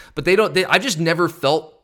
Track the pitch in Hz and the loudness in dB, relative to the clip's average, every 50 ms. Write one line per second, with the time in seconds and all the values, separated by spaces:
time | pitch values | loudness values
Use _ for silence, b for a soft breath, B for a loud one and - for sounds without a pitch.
0 | B B B - 131 170 190 208 220 180 147 185 180 - 160 190 226 269 180 156 | B B B -6 -2 0 2 2 2 2 0 -2 0 2 0 0 0 0 -4 -2
1 | 170 160 170 165 175 165 170 - - 135 156 156 - - - _ | -2 -2 0 0 0 -2 -2 -2 -2 0 0 0 -2 -6 -20 _